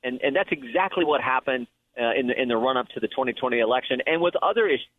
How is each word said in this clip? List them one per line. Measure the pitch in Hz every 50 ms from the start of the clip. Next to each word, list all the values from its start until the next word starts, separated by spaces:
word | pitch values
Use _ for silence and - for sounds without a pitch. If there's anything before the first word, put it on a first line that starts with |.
| -
And, | 127 123 127
and | - 139 135
that's | 180 196 -
exactly | 175 151 131 120 113 180 190 190 - 185 170
what | 151 151 135
happened, | - 131 127 131 - - 131 127 123 - _ _ _ _ _ -
uh, | 120 117 110
in | 131 131 120
the, | 127 -
in | 131 123
the | 120
run-up | 113 120 131 131 127 120 -
to | - -
the | - -
twenty | - - 131 127
twenty | 117 - - 127 120 120
election | 113 110 123 127 - - 135 127 131
and | - 160 165
with | 170 175 - -
other | - 170 214 233 226 190
issues | 143 - - - _